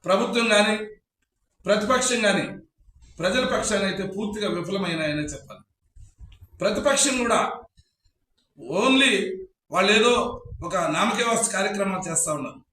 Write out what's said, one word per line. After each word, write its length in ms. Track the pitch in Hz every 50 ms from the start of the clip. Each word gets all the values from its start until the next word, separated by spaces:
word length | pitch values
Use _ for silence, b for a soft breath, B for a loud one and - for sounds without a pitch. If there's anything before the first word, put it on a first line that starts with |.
| _
ప్రభుత్వం 420 | - 190 202 240 - - 233 233
కానీ, 280 | 220 208 208 208 208 214 214 - - - _ _ _ _ _ _ _ _ _ _ _ _ _ _
ప్రతిపక్షం 560 | - 208 202 208 214 262 247 247 - 247 226
కానీ 240 | 214 202 185 170 - - - - - _ _ _ _ _ _ _ - - - -
ప్రజల 240 | 165 185 220 262 254
పక్షాన 380 | 254 247 - - - 208 196 196
అయితే 200 | 190 170 196 185 - 185
పూర్తిగా 300 | 202 220 208 208 214 208 185
విఫలమైనాయనే 720 | 170 175 165 175 196 196 190 175 165 160 156 151 147 151
చెప్పాలి. 420 | 147 147 143 135 - - 110 - _ _ _ _ _ _ _ - - - _ _ - - - - - _ - -
ప్రతిపక్షం 560 | 180 202 214 - - 285 277 277 - 285 254 254
కూడా 300 | 240 226 214 - - - - - - _ _ - _ _ _ _ _ _ _ _ _ _ _ _ _ _ _ -
only 540 | - 120 156 190 240 262 262 269 269 247 208 185 - - - - - - _ _ _ _
వాళ్ళు 200 | 151 180 190 208
ఏదో 500 | 214 220 240 240 240 220 - 240 - - - - - - 170
ఒక 100 | 170 190
నామకే 480 | 180 165 151 156 170 196 233 208 240 233
వాస్తు 300 | 233 226 226 - - -
కార్యక్రమాలు 560 | 190 196 208 208 202 196 190 185 170 - 165
చేస్తా 220 | 165 156 - 160 151
ఉన్నారు. 260 | 143 131 123 - - _ _